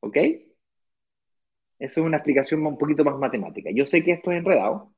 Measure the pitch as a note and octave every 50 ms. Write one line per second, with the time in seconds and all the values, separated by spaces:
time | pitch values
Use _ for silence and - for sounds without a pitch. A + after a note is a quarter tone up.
0 | - A2 - C#3+ E3+ D4 E4 - - _ _ _ _ _ _ _ _ _ _ _
1 | _ _ _ _ _ _ _ _ _ _ _ _ _ _ _ _ C3+ C3+ - D#3+
2 | D#3+ E3 D#3+ D3 - D3+ C#3 C3+ C3+ - D#3+ D#3 D#3 D#3 D3 - D3 D3 D3+ C#3+
3 | D3+ C#3+ C#3 C3+ C#3 B2+ - A2+ F#2+ E2 - - - D#2 F#2+ A#2+ C#3 C#3 - F3
4 | E3 E3 F3 E3+ - F3+ F3 F3 E3+ F#3+ F#3 B2+ F#2+ G#2 C3+ G3+ - - _